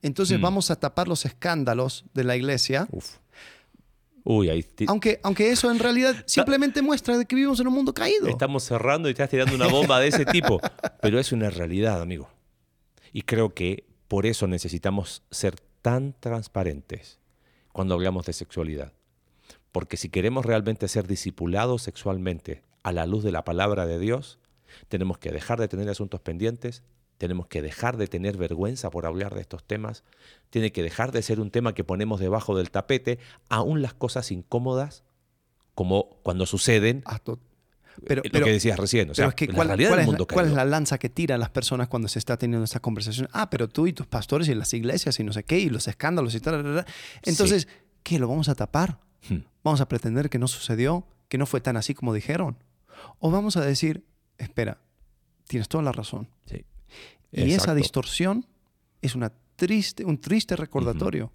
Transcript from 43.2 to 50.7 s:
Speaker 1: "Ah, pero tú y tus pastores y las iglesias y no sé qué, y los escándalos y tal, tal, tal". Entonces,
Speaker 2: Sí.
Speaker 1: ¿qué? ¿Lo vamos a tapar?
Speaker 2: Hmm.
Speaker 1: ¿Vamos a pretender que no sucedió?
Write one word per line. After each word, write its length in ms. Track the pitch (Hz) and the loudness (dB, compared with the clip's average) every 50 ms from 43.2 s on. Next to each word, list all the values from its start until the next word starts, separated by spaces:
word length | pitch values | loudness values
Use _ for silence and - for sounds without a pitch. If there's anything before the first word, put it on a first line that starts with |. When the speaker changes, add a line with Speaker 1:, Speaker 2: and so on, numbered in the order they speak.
| 131 - - | -6 -4 -2
Speaker 1:
"Ah, 160 | - 214 196 | -4 -4 -2
pero 160 | - 123 120 107 | 0 -2 -2 -2
tú 180 | - - 156 | 0 2 2
y 60 | 175 175 | 2 0
tus 120 | - 139 | -2 -8
pastores 420 | - - 120 104 - - 147 170 156 | -4 -4 -4 -2 0 0 0 2 2
y 60 | 131 | 0
las 180 | 107 - - - | 0 -2 -2 -4
iglesias 440 | 120 113 120 135 175 - - 131 - | -2 -2 -2 -2 -2 -2 -2 -2 -2
y 60 | 110 | -2
no 80 | 104 104 | -4 -4
sé 100 | 104 101 | -6 -2
qué, 140 | - 156 180 | 0 0 2
y 120 | 202 160 | 2 0
los 180 | 123 107 - - | -2 -2 -4 -6
escándalos 460 | - _ - 147 175 175 143 117 113 | -6 _ -2 0 0 0 0 0 -2
y 60 | 113 | -4
tal, 220 | - 156 160 147 143 | -2 -2 -2 -2 -2
tal, 120 | 147 143 160 180 | -2 -2 -2 -4
tal". 20 | - - - - - - - - | -4 -12 -16 -16 -18 -18 -8 -2
Entonces, 400 | - 165 156 202 180 202 190 151 | -2 2 2 4 4 4 2 0
Speaker 2:
Sí. 60 | - - - _ _ _ _ _ | -2 -12 -20 _ _ _ _ _
Speaker 1:
¿qué? 160 | - 170 160 | -2 0 0
¿Lo 100 | 127 113 | 2 2
vamos 200 | 127 156 151 147 | 0 0 0 0
a 40 | 143 | 0
tapar? 460 | - 107 107 - 147 170 185 151 - _ _ _ _ _ - | 0 -2 -2 0 0 0 0 -2 -6 _ _ _ _ _ -4
Speaker 2:
Hmm. 100 | 92 82 71 _ _ _ _ | -4 -4 -4 _ _ _ _
Speaker 1:
¿Vamos 160 | 151 156 139 | 2 2 2
a 80 | 135 - | 2 0
pretender 400 | - 120 - 117 113 127 147 147 | 0 -2 -2 0 -2 0 -2 0
que 100 | - 123 | -2 -2
no 100 | 120 120 | -2 -2
sucedió? 580 | - - - - | -4 -6 -4 -4